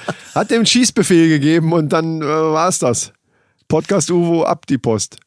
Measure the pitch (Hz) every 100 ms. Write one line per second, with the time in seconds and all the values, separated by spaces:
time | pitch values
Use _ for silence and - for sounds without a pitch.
0 | - - - - 208 233 220 240 254 -
1 | 190 175 165 156 143 165 160 170 151 165
2 | 165 160 147 156 156 156 175 - 131 117
3 | - _ _ _ _ _ - 156 160 196
4 | 160 175 170 170 - 160 - 135 123 110
5 | - -